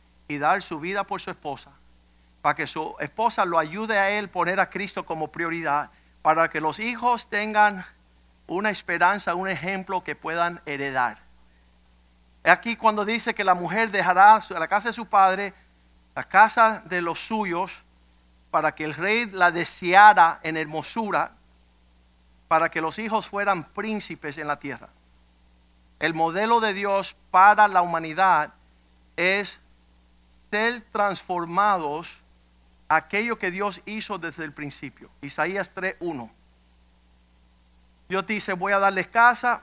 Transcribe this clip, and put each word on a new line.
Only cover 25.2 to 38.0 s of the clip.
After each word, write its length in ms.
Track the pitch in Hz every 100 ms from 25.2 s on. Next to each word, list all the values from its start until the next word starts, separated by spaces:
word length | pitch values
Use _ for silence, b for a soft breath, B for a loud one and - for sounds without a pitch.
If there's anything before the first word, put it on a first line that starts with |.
| _ _ _ _ _ _ _ -
El 140 | 156
modelo 460 | 165 165 180 220 233
de 140 | 214
Dios 420 | 190 202 196 185 - _
para 380 | 180 202 214 208
la 120 | 185
humanidad 720 | 175 165 160 156 190 156 151 _ _ _ _ _ _ -
es 460 | 180 196 190 - _ _ _ _ _ _ _ _ -
ser 300 | 208 233 240 -
transformados 1300 | 214 202 175 - 175 170 180 208 185 147 151 170 - _ _ _ _ _ _ -
a 80 | 156
aquello 420 | - 202 233 226
que 100 | 190
Dios 320 | 185 202 175 196
hizo 340 | 214 - 185
desde 240 | 165 165
el 100 | 156
principio. 560 | 147 147 - 139 - - -
Isaías 480 | 143 - 160 196 -
tres 220 | 190 185 -
uno. 300 | 170 139 113 _ _ _ _ _ _ _ _ _ _ _ _ _ _ _ _ _